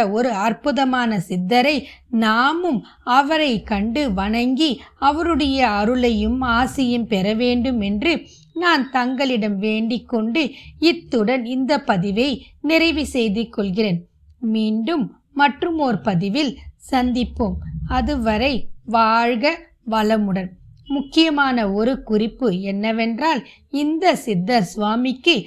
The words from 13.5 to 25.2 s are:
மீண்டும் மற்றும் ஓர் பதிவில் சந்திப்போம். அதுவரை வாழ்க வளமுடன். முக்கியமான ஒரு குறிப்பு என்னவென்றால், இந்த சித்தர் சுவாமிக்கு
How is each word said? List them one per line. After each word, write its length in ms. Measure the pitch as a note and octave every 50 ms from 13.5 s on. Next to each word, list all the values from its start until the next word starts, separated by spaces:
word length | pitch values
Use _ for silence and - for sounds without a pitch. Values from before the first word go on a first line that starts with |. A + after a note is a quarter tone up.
| - - G3+ G3 F3+ A3+ A3 G3+ F3 E3+ F3 - _ _ _ - - _
மீண்டும் 640 | B3 A3 A3 A3 G#3+ G#3+ A3 A3 A3+ C4 F4 D4+ G#3 C4+ - - _ _ -
மற்றும் 460 | C#4 C#4+ C#4 C4+ - F4 F4 E4 D#4
ஓர் 200 | C#4+ B3+ G3+ -
பதிவில் 520 | - F#3+ F#3 E3 F#3+ G3 G3+ D4 D#4 B3 F3+ - - - - _ - -
சந்திப்போம். 680 | C#4 B3+ B3 B3 A#3 B3 A#3+ - - - A#3+ F#3+ F#3 - - - - - -
அதுவரை 680 | - B3+ B3+ A3+ C#4+ D4 B3+ A3 A3 G#3+ G#3+ B3 C#4+ C4+ - - - - - -
வாழ்க 600 | - A3 A3+ A3+ A3 A3+ A#3 A#3 A#3+ B3+ G#3+ C4 D4+ E4 E4 - - _ _ _ A#3
வளமுடன். 600 | A3 A3 G#3+ G#3+ A3 G#3+ G#3 G3 F3+ F#3+ F#3 F#3 - - - - - - -
முக்கியமான 720 | - C#4 C#4+ C#4 - - D#4 E4 D#4+ D4 C#4+ C#4 C4+ B3 A#3 G#3+ G3
ஒரு 220 | G3 G#3 A3 B3+ C4+ C4+ -
குறிப்பு 440 | - G#3+ G#3 A3+ A3 - - C4 A3 F3+ F#3
என்னவென்றால், 800 | G3 G3 G3 G3+ G#3+ A3+ A3 A3+ A3+ A3+ A#3 G#3+ D4 D#4+ D#4 - - - - - _ _
இந்த 360 | - C#4+ D4 D4+ D#4+ D#4+ F#4+ F4 C4+
சித்தர் 500 | - - A#3 G3+ F3 F3+ G#3 B3 A#3 F3+
சுவாமிக்கு 720 | - - G#3+ G#3 G#3 A3 A#3+ B3 C4 B3+ C4